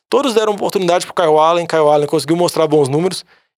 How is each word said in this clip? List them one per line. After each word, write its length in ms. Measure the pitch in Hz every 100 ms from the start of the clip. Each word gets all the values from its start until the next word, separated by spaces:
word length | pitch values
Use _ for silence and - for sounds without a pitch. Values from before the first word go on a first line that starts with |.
| _
Todos 240 | 247 285
deram 200 | 220 214
oportunidade 520 | 202 180 202 175 180 -
pro 100 | -
Kyle 220 | 165 156
Allen, 280 | 160 170 165
Kyle 220 | 160 147
Allen 200 | 151 147
conseguiu 280 | 160 135 170
mostrar 320 | 175 165 156
bons 200 | 151 135
números. 380 | 147 185 - - _ _